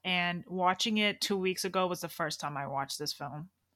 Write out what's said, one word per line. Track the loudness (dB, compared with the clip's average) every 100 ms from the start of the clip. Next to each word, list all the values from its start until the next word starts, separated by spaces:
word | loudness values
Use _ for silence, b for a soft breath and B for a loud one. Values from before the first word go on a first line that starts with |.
and | 0 2 2 -2 -4
watching | 2 4 4 2 4
it | 2 2
two | 0 2
weeks | 2 0
ago | 0 2 2
was | 0
the | -4
first | -4 -2 -2
time | -6 -4
I | -4
watched | -4 -4 -4
this | -6
film. | -6 -8 -8 -12 _ _